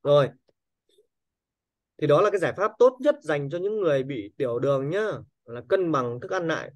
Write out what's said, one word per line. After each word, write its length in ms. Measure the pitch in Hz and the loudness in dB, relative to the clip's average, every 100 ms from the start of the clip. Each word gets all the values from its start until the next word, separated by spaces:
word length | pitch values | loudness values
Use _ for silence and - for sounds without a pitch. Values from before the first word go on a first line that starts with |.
Rồi. 260 | 143 143 127 - _ _ _ _ _ _ _ _ _ _ _ _ _ _ _ - | 4 4 4 -4 _ _ _ _ _ _ _ _ _ _ _ _ _ _ _ -4
Thì 60 | 151 | 2
đó 140 | 147 | 4
là 100 | 208 | 4
cái 80 | 202 | 2
giải 140 | 151 139 | -2 -2
pháp 160 | 214 - | -4 4
tốt 180 | 247 262 | 4 4
nhất 160 | 294 294 | -2 0
dành 280 | - 147 143 | -2 -4 -4
cho 80 | 175 | -6
những 220 | 196 214 | -4 -2
người 220 | 175 139 | 0 0
bị 300 | 131 131 101 - | -2 -8 -10 -6
tiểu 220 | 127 120 | -4 -2
đường 320 | 139 135 139 | 0 0 -2
nhá, 160 | 190 214 143 - _ | -4 -4 -8 -14 _
là 180 | - 120 123 | -16 -16 -2
cân 240 | 190 175 | 0 0
bằng 280 | 143 123 120 | -2 -2 -6
thức 100 | 190 | -6
ăn 180 | 185 165 | -6 -4
lại. 220 | 135 - | -6 -8